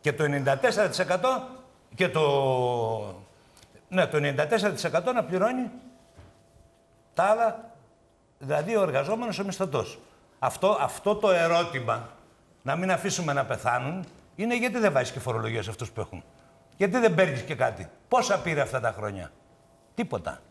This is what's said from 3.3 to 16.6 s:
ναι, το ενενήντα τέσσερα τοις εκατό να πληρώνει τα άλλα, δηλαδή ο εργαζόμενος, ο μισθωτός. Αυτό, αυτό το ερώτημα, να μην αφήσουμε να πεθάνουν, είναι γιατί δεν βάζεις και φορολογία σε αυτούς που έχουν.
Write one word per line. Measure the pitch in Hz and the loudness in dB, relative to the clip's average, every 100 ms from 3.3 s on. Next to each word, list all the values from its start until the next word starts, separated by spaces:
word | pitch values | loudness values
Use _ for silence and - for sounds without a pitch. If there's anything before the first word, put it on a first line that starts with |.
| - _ - - - _ | -20 _ -20 -20 -20 _
ναι, | 185 160 | 0 2
το | 151 | 2
ενενήντα | 143 135 147 | 0 0 0
τέσσερα | 226 202 | 2 0
τοις | 170 | -2
εκατό | 170 170 240 | -2 0 0
να | 240 | -2
πληρώνει | 160 180 214 254 247 - - - _ - - _ _ _ - _ _ _ _ | -2 0 0 -2 -6 -10 -20 -20 _ -20 -20 _ _ _ -20 _ _ _ _
τα | - | 0
άλλα, | 190 220 226 - - - _ _ _ _ _ _ | 2 4 2 0 -14 -20 _ _ _ _ _ _
δηλαδή | 131 151 165 | -2 -2 2
ο | 226 185 | 0 2
εργαζόμενος, | 135 143 220 240 170 | 0 0 -2 -4 -4
ο | |
μισθωτός. | 196 - 185 135 98 - - - _ _ | -6 -4 -2 -2 -4 -10 -20 -20 _ _
Αυτό, | - - 190 208 | -4 2 2 2
αυτό | 139 - 202 | 0 -2 -2
το | 208 214 | 2 4
ερώτημα, | 175 165 170 170 135 113 113 117 - - _ _ _ | 4 4 2 2 -2 -2 -4 -4 -20 -20 _ _ _
να | 131 | -4
μην | 156 190 | -2 0
αφήσουμε | 175 190 - 160 | 0 0 -2 0
να | 139 | 0
πεθάνουν, | 135 120 120 123 131 180 175 - - | 0 -2 0 0 -2 -8 -10 -18 -20
είναι | - 220 233 | -6 -2 0
γιατί | 247 240 | 0 2
δεν | 214 | 2
βάζεις | 135 123 | 2 0
και | - | -4
φορολογία | 131 113 110 113 | -4 -2 -2 -4
σε | 95 | -6
αυτούς | 107 113 | -8 -10
που | - | -8
έχουν. | - 87 - - - _ | -8 -10 -16 -20 -20 _